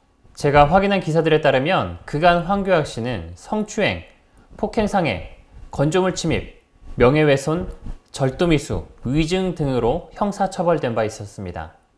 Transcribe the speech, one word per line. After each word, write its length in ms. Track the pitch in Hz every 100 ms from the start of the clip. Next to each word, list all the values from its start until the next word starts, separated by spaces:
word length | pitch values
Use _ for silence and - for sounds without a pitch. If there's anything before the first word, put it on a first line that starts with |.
| _ _ -
제가 320 | - 143 147 147
확인한 340 | 190 196 190
기사들에 400 | 160 160 156 151
따르면 580 | 151 131 151 175 92 85
그간 380 | - 147 175 175
황교안 420 | 165 202 190 170
씨는 480 | - 120 120 104 82
성추행, 680 | 90 - 214 208 214 151 85 - _ _ _ - -
폭행상해, 800 | 202 226 202 202 147 85 - - - - -
건조물 420 | - 151 180 185
침입, 480 | 175 165 101 - - _ _ -
명예훼손, 760 | - 120 151 151 135 156 170 180 - - - _
절도미수, 720 | - 135 - 175 151 - 92 - -
위증 520 | 113 151 160 185 185 160
등으로 560 | 143 123 117 170 -
형사처벌된 800 | - 208 - 190 185 175 156 131
바 80 | 113
있었습니다. 720 | 104 - 101 - 90 85 78 - _